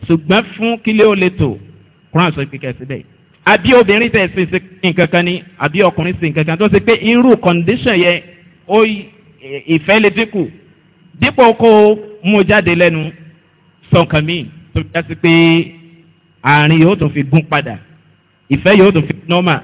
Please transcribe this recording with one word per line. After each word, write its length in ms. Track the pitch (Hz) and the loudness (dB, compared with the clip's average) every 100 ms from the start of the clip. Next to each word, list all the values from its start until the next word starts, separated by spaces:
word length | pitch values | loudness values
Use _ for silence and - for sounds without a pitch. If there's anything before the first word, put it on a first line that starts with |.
| - | -2
Ṣùgbọ́n 360 | 165 151 196 | -4 0 -2
fún 340 | 226 - 226 233 | -2 -6 -6 -4
kílé 260 | 226 220 220 | -4 2 2
ó 100 | 202 | 2
le 140 | 185 | -2
tò, 280 | 185 147 101 - - _ _ _ | -2 -6 -6 -14 -20 _ _ _
Quran 180 | 156 175 | -2 -2
sọ 100 | 156 139 | -4 -10
pé 120 | 139 | -10
kẹ́sì 280 | 131 123 127 | -14 -14 -14
bẹ́ẹ̀. 180 | 131 - _ _ _ - | -14 -16 _ _ _ -2
Àbí 280 | 208 180 | 0 4
obìnrin 360 | 247 208 208 233 | 4 4 2 0
tẹ̀ 180 | 226 185 | -2 -2
sí 140 | - 175 | -2 -4
ṣe 140 | 180 185 - | -4 -8 -6
nǹkan 260 | 190 170 170 | -4 -2 0
kan 180 | 175 175 | 0 -2
ni, 160 | 180 - _ | -6 -10 _
àbí 180 | 143 156 | -6 0
ọkùnrin 320 | 190 175 170 180 | 0 0 -6 -4
sí 40 | 165 | -6
nǹkan 180 | 151 156 | -4 -4
kan, 120 | 165 | -2
tó 80 | 214 | 2
ṣe 120 | 196 | 2
pé 140 | 202 226 | 2 0
irú 360 | 208 240 247 233 | 2 2 4 2
condition 580 | 185 175 170 247 254 196 | 2 0 -2 -2 -2 0
yẹn, 240 | 175 175 - - _ _ _ | 0 -2 -8 -20 _ _ _
ó 160 | 208 | 0
y-, 220 | 226 208 156 _ _ _ 135 139 123 | 0 -2 -12 _ _ _ -16 -16 -4
ìfẹ́ 320 | 160 151 214 | -4 0 2
lè 100 | 208 | 2
dínkù. 380 | 190 220 214 151 - _ _ _ _ _ - | -2 -6 -6 -8 -10 _ _ _ _ _ -6
Dípò 380 | 262 285 240 | -6 2 2
kó 420 | 226 226 214 208 214 - - | 4 4 4 4 2 -6 -10
mú 180 | 175 208 | -2 0
jáde 320 | 180 208 170 170 | 2 0 0 2
lẹ́nu, 260 | 175 160 156 - - _ _ _ _ _ _ | 0 0 -8 -12 -20 _ _ _ _ _ _
sọ 80 | - | 0
nǹkan 240 | 165 156 151 | 2 -2 -2
míì, 200 | 170 110 - - | -6 -8 -16 -10
tó 80 | - 156 | -10 -6
já 80 | 170 | -8
sí 120 | 165 160 | -8 -4
pé 160 | 170 165 165 165 160 - - _ _ _ _ _ | 2 4 4 2 -2 -10 -20 _ _ _ _ _
àárín 380 | 127 147 151 165 | 0 2 2 4
yóò 140 | 165 202 | 2 2
tún 140 | 151 | -2
fi 120 | 143 | -4
gún 200 | 131 151 156 | 0 0 0
padà. 260 | 151 131 104 - _ _ _ _ _ _ | -6 -6 -12 -18 _ _ _ _ _ _
Ìfẹ́ 280 | 139 180 208 | -2 2 4
yóò 140 | 190 | 4
tún 120 | 196 151 | 2 -2
fi 60 | - 165 | -8 -4
nọ́mà 320 | 170 180 143 | -2 0 -4